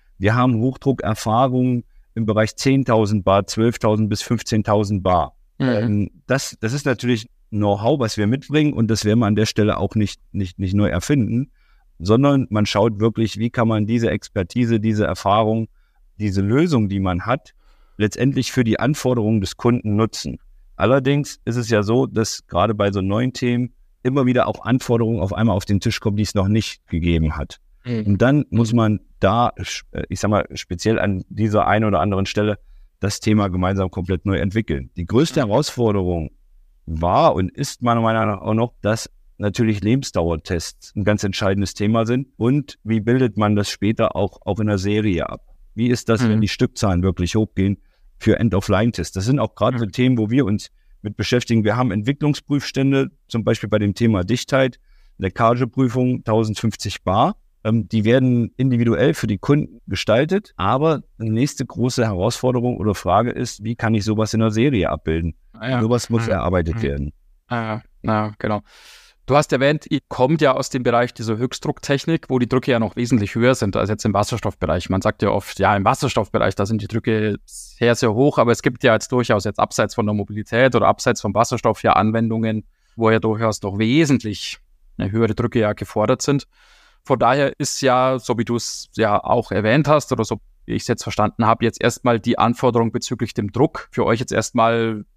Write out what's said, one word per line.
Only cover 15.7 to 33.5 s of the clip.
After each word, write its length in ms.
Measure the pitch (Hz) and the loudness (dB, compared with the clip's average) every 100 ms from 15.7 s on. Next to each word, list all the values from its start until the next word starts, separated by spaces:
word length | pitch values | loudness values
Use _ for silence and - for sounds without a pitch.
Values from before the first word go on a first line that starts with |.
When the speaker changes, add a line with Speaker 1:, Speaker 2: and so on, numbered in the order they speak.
| _ _ _ _ - | _ _ _ _ -6
Speaker 1:
diese 240 | 104 98 | -2 0
Lösung, 460 | 98 127 175 135 104 | 2 2 2 2 0
die 100 | 98 | 0
man 240 | 95 90 | -2 -2
hat, 300 | 110 131 - _ _ _ _ - | -2 -6 -6 _ _ _ _ -4
letztendlich 560 | 107 - 131 139 127 | -2 0 0 0 0
für 120 | - | 0
die 140 | 117 104 | 0 0
Anforderungen 600 | 123 151 127 123 107 110 | 0 -2 -2 0 0 0
des 160 | 92 - | -2 -2
Kunden 400 | 120 120 107 104 | 0 0 0 0
nutzen. 420 | 113 - - 120 - - - - | 0 -2 -10 -10 -14 -20 -18 -2
Allerdings 640 | 107 135 135 143 143 - - | 2 2 2 0 -2 -8 -6
ist 100 | 120 | -4
es 140 | 113 | 0
ja 120 | 107 | 2
so, 240 | 101 120 117 | 2 2 2
dass 400 | 104 110 - - | -2 -4 -6 -4
gerade 260 | 85 104 | 0 0
bei 180 | 104 101 | 2 0
so 80 | 98 | 0
neuen 320 | 95 104 127 | -2 0 -2
Themen 420 | 123 123 120 123 - _ _ | -2 -2 -2 -4 -8 _ _
immer 240 | 131 139 127 | -2 0 2
wieder 200 | 123 - | 2 0
auch 160 | - - | -2 -2
Anforderungen 540 | 127 - 117 113 113 | 0 2 0 0 -2
auf 120 | 95 | -2
einmal 240 | 98 113 98 | 0 0 0
auf 80 | |
den 160 | - 98 | 0 -2
Tisch 200 | 117 - | 0 -2
kommen, 180 | 110 104 | -2 -2
die 40 | |
es 120 | 104 | 0
noch 140 | 104 95 | 0 2
nicht 380 | 110 - - _ | 0 -2 -8 _
gegeben 500 | 82 85 82 80 73 | -2 2 2 0 -2
hat. 240 | 69 - _ _ 123 | -8 -14 _ _ -8
Speaker 2:
Mhm. 160 | 117 104 | -4 0
Speaker 1:
Und 120 | 98 | 2
dann 240 | 120 147 - | 4 4 2
muss 220 | 107 117 | 0 2
Speaker 2:
Mhm. 40 | 120 | 2
Speaker 1:
man 240 | 110 104 - - | 2 0 -6 -2
da, 340 | 98 113 120 - - - - | 0 2 0 -2 -10 -12 -12
äh, 100 | 82 - | -12 -8
ich 100 | 95 | -4
sag 100 | 101 | 0
mal, 160 | 104 - | 0 -2
speziell 460 | - - 87 107 113 | -8 -10 -4 0 0
an 260 | 98 95 - | 0 -2 -6
dieser 360 | 101 110 104 - | -4 0 2 2
einen 200 | 104 110 | 2 2
oder 140 | 95 | 0
anderen 260 | 92 95 98 | 0 0 -2
Stelle 320 | - 104 101 - - - _ | -2 -2 -4 -10 -20 -20 _
das 200 | 98 - | -6 -4
Thema 280 | - 104 | 0 2
gemeinsam 420 | 101 | 0